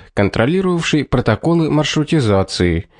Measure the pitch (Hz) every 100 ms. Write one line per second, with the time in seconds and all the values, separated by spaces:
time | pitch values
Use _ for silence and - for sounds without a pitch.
0 | - - 101 - 120 185 185 175 - 156
1 | 127 123 117 107 160 170 151 151 147 156
2 | 147 160 110 98 92 - 87 82 -